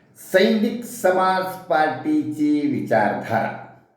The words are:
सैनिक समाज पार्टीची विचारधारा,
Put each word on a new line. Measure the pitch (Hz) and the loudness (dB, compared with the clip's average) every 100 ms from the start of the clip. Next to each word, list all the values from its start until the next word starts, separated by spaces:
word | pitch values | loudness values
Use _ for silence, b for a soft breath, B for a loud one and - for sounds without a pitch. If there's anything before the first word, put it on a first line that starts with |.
| b - - | b -20 0
सैनिक | 190 220 220 233 - | 4 4 2 0 -4
समाज | - - 185 180 185 185 | -10 -2 0 2 2 0
पार्टीची | - - - 156 156 - 156 151 135 - 147 147 143 123 | -2 -6 -2 2 2 0 -2 -2 -2 -2 0 2 0 -2
विचारधारा, | - 113 101 - - 113 - - - - _ | 0 2 2 -2 -4 -2 -4 -8 -16 -20 _